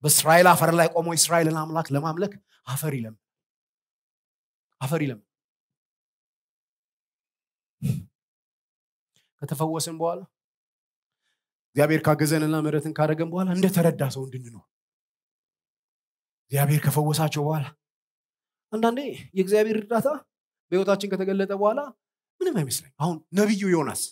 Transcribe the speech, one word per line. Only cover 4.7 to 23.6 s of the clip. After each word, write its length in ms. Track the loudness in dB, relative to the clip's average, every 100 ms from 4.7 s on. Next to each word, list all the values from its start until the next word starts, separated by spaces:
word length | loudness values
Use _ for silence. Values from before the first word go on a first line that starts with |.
| _
አፈር 200 | -6 -2
ይለምን። 240 | -2 -6 _ _ _ _ _ _ _ _ _ _ _ _ _ _ _ _ _ _ _ _ _ _ _ _ _ _ -6 -4 -8 _ _ _ _ _ _ _ _ _ _ _ _ _
ከተፈወስን 540 | -10 -4 -4 -4 -6 -4
በኋላ 240 | -4 -4 -12 _ _ _ _ _ _ _ _ _ _ _ _ _
እግዚአብሔር 360 | _ 0 2 4
ካገዘንና 540 | 2 2 2 2 0 0
ምሕረትን 360 | 0 -2 -4
ካደረገን 340 | -2 -2 0 -4
በኋላ 180 | -2 -2
እንደተረዳ 500 | 0 2 2 2 0 -4
ሰው 120 | -6
እንድንኖር 420 | -10 -12 -16 -20 _ _ _ _ _ _ _ _ _ _ _ _ _ _ _ _ _ _ _
እግዚአብሔር 280 | -2 2 2
ከፈወሳቸው 600 | 2 0 0 0 0 0
በኋላ 240 | -2 -2 -6 -10 _ _ _ _ _ _ _ _ _
አንዳንዴ 280 | -2 0 0 -6 -10 -10
የእግዚአብሔር 440 | -4 2 2 2 0
እርዳታ 320 | -2 0 0 -2 -10 _ _ _ _
በሕይወታችን 380 | -2 2 0 0
ከተገለጠ 420 | -4 -2 -2 -2
በኋላ 280 | 2 2 0 -6 -14 _ _ _ _
ምንም 140 | -2 -2
አይመስለኝ። 360 | -2 -6 -10
አሁን 220 | _ -4 -4 _
ነቢዩ 300 | 0 2 2